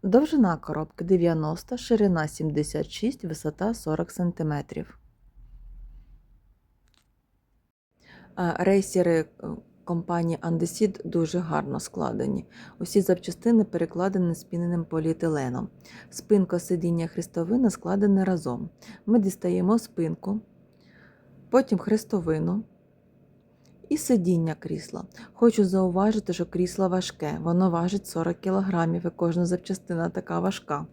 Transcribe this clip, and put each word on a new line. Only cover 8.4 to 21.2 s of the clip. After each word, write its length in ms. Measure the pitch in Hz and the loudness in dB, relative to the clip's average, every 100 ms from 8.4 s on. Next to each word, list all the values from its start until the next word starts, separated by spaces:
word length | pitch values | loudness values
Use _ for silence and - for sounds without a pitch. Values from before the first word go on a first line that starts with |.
| 180 - | -2 0
рейсери, 560 | 190 196 196 185 170 165 | 4 4 2 2 4 2
е, 260 | 160 _ - - - _ | 0 _ -12 -12 -14 _
компанії 540 | - 170 170 175 170 165 | -6 -4 -2 -2 0 -2
Андесіт 600 | 170 165 165 - 214 190 | -2 -2 -2 0 -2 -2
дуже 340 | 165 170 160 180 | -4 -2 0 -2
гарно 420 | 165 151 147 - | -2 -4 -2 -6
складені. 680 | - - 151 - 135 - - - - - | -8 -6 -4 -2 -4 -4 -8 -20 -20 -12
Усі 220 | 175 202 | 0 2
запчастини 640 | 185 180 - - 233 226 | 2 0 -2 -4 4 4
перекладені 720 | 208 175 165 170 185 190 175 | 4 -2 -4 -2 -2 0 0
спіненим 500 | 165 - 170 175 170 | -2 -6 -4 -2 -2
поліетиленом. 840 | 160 160 160 160 165 151 131 123 - - - - - | -2 -4 -2 -2 -2 -2 -2 -6 -8 -14 -20 -20 -18
Спинка 480 | - - 208 185 175 | -18 2 2 4 -2
сидіння 480 | 175 180 170 170 165 | -2 -2 0 -2 -2
хрестовина 640 | - 170 - 170 240 240 | -6 -8 -6 -2 2 2
складені 540 | - 170 196 208 190 | 0 -4 0 4 4
разом. 460 | 190 180 156 123 - _ - - - | 2 0 -2 -8 -10 _ -20 -14 2
Ми 120 | 233 | 2
дістаємо 600 | 190 - 180 180 180 233 | 2 -2 -2 0 2 2
спинку, 640 | - - 165 165 - 208 - _ _ _ _ - - _ | 0 -4 -4 -4 -6 -6 -8 _ _ _ _ -20 -20 _